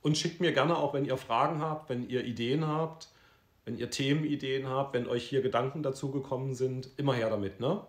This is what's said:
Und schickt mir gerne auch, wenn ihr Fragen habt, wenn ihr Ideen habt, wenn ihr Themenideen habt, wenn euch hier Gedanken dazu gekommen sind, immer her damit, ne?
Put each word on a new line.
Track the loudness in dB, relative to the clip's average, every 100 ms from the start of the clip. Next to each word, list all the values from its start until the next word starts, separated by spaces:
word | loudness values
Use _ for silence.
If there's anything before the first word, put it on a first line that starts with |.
Und | 2 2
schickt | 0 0
mir | 2
gerne | 4 4 4
auch, | 2
wenn | 0 0
ihr | -2
Fragen | 2 4 4 2
habt, | -2 -4 -4
wenn | -4 -2
ihr | -2
Ideen | -2 -2 0 2 2
habt, | 0 -2 -6 -18 _ -20 _ _ _
wenn | -10 -6
ihr | -4
Themenideen | 0 2 2 2 -2 -2 -2 0
habt, | -2 0
wenn | 0 0
euch | -2 0
hier | 0
Gedanken | 2 2 0 -2
dazu | -4 -2 -4
gekommen | -4 -4 -4 -4
sind, | -2 -2 -2 -8 -2
immer | 0
her | 2 2
damit, | 0 -2 -2
ne? | -2 -2